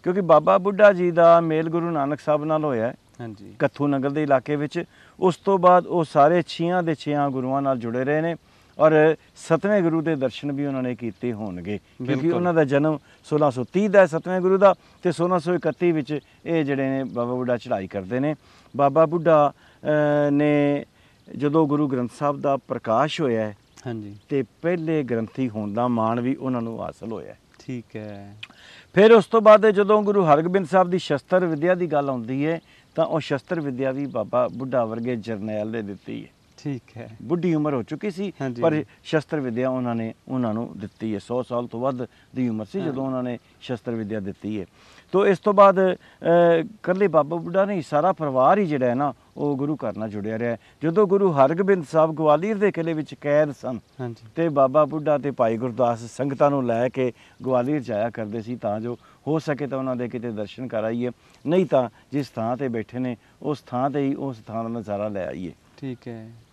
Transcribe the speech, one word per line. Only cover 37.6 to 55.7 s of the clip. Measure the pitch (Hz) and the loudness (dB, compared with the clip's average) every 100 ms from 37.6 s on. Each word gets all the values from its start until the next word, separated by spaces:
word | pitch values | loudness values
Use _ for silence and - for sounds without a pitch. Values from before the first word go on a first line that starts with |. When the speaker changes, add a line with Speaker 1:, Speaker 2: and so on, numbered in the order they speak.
| 151 | 0
Speaker 1:
ਹੋ | 139 | -2
ਚੁੱਕੀ | 107 151 208 | -4 -8 -8
ਸੀ, | 165 202 - | -6 -10 -6
Speaker 2:
ਹਾਂਜੀ, | 135 120 | -8 -2
Speaker 1:
ਪਰ | 165 | 0
Speaker 2:
ਹਾਂਜੀ। | 151 - _ | 0 -6 _
Speaker 1:
ਸ਼ਸਤਰ | - 156 - 160 | -4 -2 -2 -4
ਵਿੱਦਿਆ | 131 113 131 | -4 -2 -2
ਉਹਨਾਂ | 127 123 117 | -2 -4 -4
ਨੇ | 113 - - | -6 -10 -8
ਉਹਨਾਂ | 131 120 | -4 -2
ਨੂੰ | 107 117 - | -4 -6 -10
ਦਿੱਤੀ | 101 _ 110 | -14 _ -6
ਹੈ। | 101 | -6
ਸੌ | - 120 | -4 -6
ਸਾਲ | 123 120 120 | -4 -6 -6
ਤੋਂ | 117 | -4
ਵੱਧ | 131 127 120 _ _ 127 | -4 -4 -10 _ _ -4
ਦੀ | 123 | -4
ਉਮਰ | 110 107 | -4 -6
ਸੀ | 196 | -6
Speaker 2:
ਹਾਂ। | 175 | -6
Speaker 1:
ਜਦੋਂ | 131 135 | -4 -4
ਉਹਨਾਂ | 127 | -4
ਨੇ | 123 117 _ _ | -6 -8 _ _
ਸ਼ਸਤਰ | - 123 - | -10 -8 -6
ਵਿੱਦਿਆ | 117 107 110 | -6 -6 -8
ਦਿੱਤੀ | 98 95 101 107 | -8 -10 -8 -8
ਹੈ। | 87 _ - - _ | -10 _ -20 -20 _
ਤੋ | 185 202 | 0 2
ਇਸ | 185 | 2
ਤੋਂ | - | 2
ਬਾਅਦ, | 202 196 185 190 | 6 6 8 2
ਅਹ, | - - _ - 170 170 165 | 0 -10 _ 2 4 6 4
ਇਕੱਲੇ | 160 - - 185 202 | 0 -8 -4 0 2
ਬਾਬਾ | 156 143 170 | 2 2 -4
ਬੁੱਢਾ | 165 180 196 | -4 -2 0
ਨਹੀਂ, | 202 135 | -2 -2
ਸਾਰਾ | 147 151 | 0 0
ਪਰਿਵਾਰ | 185 151 131 135 196 | 0 -2 2 4 4
ਹੀ | 190 | 2
ਜਿਹੜਾ | 147 123 | 0 0
ਹੈ | 120 | 0
ਨਾ, | 143 123 _ - | -2 -6 _ -6
ਉਹ | 147 139 | -4 -2
ਗੁਰੂ | 143 156 | -4 -4
ਘਰ | 117 95 | -6 -6
ਨਾਲ | 110 | -8
ਜੁੜਿਆ | 101 101 110 | -6 -6 -4
ਰਿਹਾ | 120 | -4
ਹੈ। | 117 _ _ | -6 _ _
ਜਦੋਂ | 151 170 208 | -2 2 2
ਗੁਰੂ | 196 196 | 4 2
ਹਰਗੋਬਿੰਦ | 143 135 165 196 190 143 | 4 4 4 2 0 2
ਸਾਹਿਬ | 160 160 151 | 2 2 2
ਗਵਾਲੀਅਰ | 156 151 196 214 | 2 4 2 0
ਦੇ | 202 | 0
ਕਿਲ੍ਹੇ | 165 165 | 0 -4
ਵਿੱਚ | 160 147 - | -4 -6 -8
ਕੈਦ | 147 147 151 | 0 2 2
ਸਨ, | 131 127 117 _ - | -2 -8 -10 _ -12
Speaker 2:
ਹਾਂਜੀ। | 123 117 110 160 | -10 -10 -14 -4
Speaker 1:
ਤੇ | 165 | -2
ਬਾਬਾ | 143 135 143 147 | 2 4 4 2
ਬੁੱਢਾ | 156 147 147 | 0 -2 -2
ਤੇ | 143 | -2
ਭਾਈ | 127 117 113 | 0 0 0
ਗੁਰਦਾਸ | 127 | -4